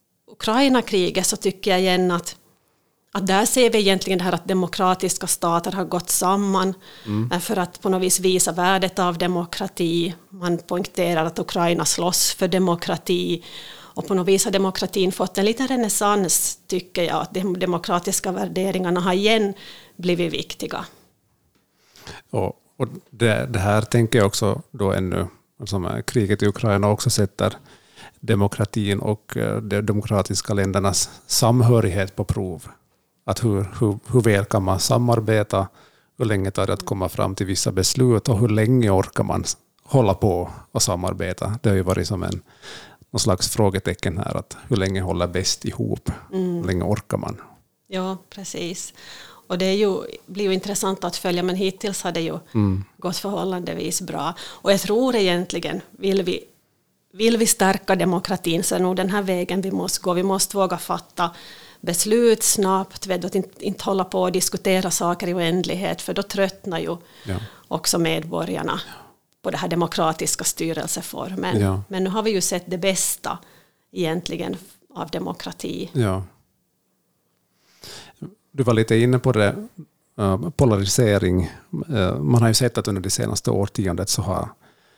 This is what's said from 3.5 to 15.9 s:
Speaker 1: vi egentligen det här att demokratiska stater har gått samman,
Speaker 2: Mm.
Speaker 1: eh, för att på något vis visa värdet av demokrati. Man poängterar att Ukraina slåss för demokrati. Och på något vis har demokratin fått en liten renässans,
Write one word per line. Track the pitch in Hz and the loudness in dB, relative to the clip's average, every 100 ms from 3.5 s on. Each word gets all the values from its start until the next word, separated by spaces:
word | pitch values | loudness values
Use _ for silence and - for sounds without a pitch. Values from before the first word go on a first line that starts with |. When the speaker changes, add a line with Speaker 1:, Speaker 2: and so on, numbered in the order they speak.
| 262 233 | 4 4
Speaker 1:
vi | 226 | 6
egentligen | 196 190 190 180 | 4 2 2 0
det | |
här | 185 | 0
att | 170 - | -2 0
demokratiska | 190 175 - 185 185 185 - 180 | 0 0 2 2 2 -2 -2 -4
stater | - 170 170 185 | -2 0 0 0
har | 190 | -4
gått | 165 175 - | -4 -4 -2
samman, | - 180 196 196 190 190 185 - - | 0 2 2 2 2 0 -4 -12 -14
Speaker 2:
Mm. | 110 104 120 | -4 -2 0
Speaker 1:
eh, | 180 | -2
för | - 208 | -2 -2
att | 175 - | -4 -4
på | 202 | -2
något | 185 | 0
vis | 185 185 | 0 2
visa | 185 180 175 | 2 2 0
värdet | 165 180 190 185 196 | 0 2 2 0 0
av | 180 170 | -2 0
demokrati. | 180 180 170 - 190 - 170 170 165 170 - | -2 -2 -4 -6 -6 -2 0 0 -2 -6 -16
Man | 190 175 170 | -6 -2 -2
poängterar | - 180 175 196 175 165 | -2 -4 -4 -2 0 2
att | 165 165 | 0 -2
Ukraina | 165 185 170 165 | -4 0 2 2
slåss | 156 - 175 175 - | 0 0 0 0 0
för | - 185 | 0 0
demokrati. | 185 185 170 - 165 - 180 180 170 - - - - - | 2 2 0 -2 -4 0 0 0 -4 -8 -18 -18 -20 -12
Och | - - | -8 -2
på | |
något | 190 180 | 0 2
vis | 190 | 2
har | 240 | 2
demokratin | 190 190 - 185 202 185 | 0 0 -2 -4 0 0
fått | - 185 196 | 0 -2 0
en | |
liten | 202 226 254 | 0 0 -2
renässans, | 254 220 | 0 0